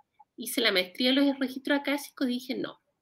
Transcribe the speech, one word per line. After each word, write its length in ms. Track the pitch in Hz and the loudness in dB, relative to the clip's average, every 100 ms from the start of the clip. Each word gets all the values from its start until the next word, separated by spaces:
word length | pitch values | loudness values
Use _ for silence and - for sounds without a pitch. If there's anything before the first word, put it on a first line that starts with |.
| _ _ _ - | _ _ _ -12
hice 240 | - - | -6 0
la 120 | 226 | 2
maestría 380 | 190 185 - 254 | 2 0 0 2
en 60 | 269 | 4
los 220 | 285 269 | 4 2
registros 400 | 262 262 - 285 | -4 -4 0 0
acásicos, 460 | 285 285 - - 262 | 0 -4 -4 -4 -2
dije, 280 | 247 - 220 | -2 -4 -6
"No, 240 | - - _ _ | -6 -10 _ _